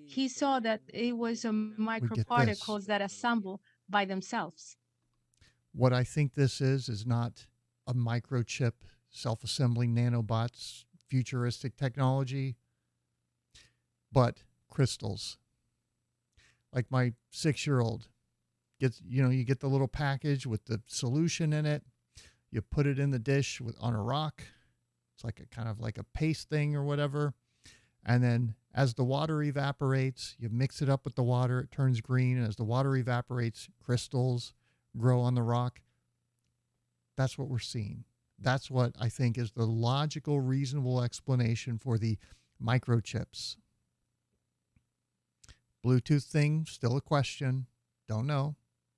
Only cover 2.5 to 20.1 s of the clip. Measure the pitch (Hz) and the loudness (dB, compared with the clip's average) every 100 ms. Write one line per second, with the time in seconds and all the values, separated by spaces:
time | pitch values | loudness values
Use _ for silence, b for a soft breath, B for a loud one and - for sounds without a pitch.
2.5 | 202 - 208 196 208 196 - 240 233 190 | 2 -4 -4 0 0 -2 -2 0 0 -2
3.5 | 196 b b - 202 196 190 185 233 170 | -8 b b -2 0 0 -2 -4 -4 -4
4.5 | - - - _ _ _ _ _ _ b | -8 -20 -20 _ _ _ _ _ _ b
5.5 | b _ 131 127 123 123 - 143 - 135 | b _ 2 4 4 0 0 0 2 2
6.5 | - 135 135 123 107 113 117 117 - - | 2 0 0 -2 -6 -2 -2 -2 -6 -20
7.5 | _ _ _ - 123 117 120 - 127 113 | _ _ _ -4 -2 0 -2 -2 -2 -2
8.5 | - 101 - - - _ - 120 110 110 | 0 -2 -2 -10 -20 _ -8 -6 -4 -4
9.5 | - 127 117 120 117 120 120 107 113 120 | 0 2 2 2 2 2 2 0 0 -2
10.5 | - - - - _ _ 131 123 127 120 | -6 -14 -16 -20 _ _ -2 0 -2 -2
11.5 | 117 127 - 135 117 131 135 131 135 135 | -2 -8 -4 -4 0 2 2 0 -4 -6
12.5 | 120 _ _ _ _ _ _ _ _ _ | -8 _ _ _ _ _ _ _ _ _
13.5 | b b b _ _ _ 131 120 - - | b b b _ _ _ 2 4 2 -10
14.5 | _ _ - 131 - 113 101 - - _ | _ _ 0 0 0 -6 -6 -8 -12 _
15.5 | _ _ _ _ _ _ _ _ b b | _ _ _ _ _ _ _ _ b b
16.5 | b _ 127 120 131 123 117 _ - 160 | b _ -4 0 2 0 -2 _ -2 0
17.5 | 135 - 135 113 110 - _ _ _ _ | 0 2 2 2 -2 -10 _ _ _ _
18.5 | _ _ - 131 - 90 127 127 131 120 | _ _ -2 -2 -2 -4 2 4 4 2
19.5 | 135 139 135 135 - 147 | 0 0 0 0 -2 -2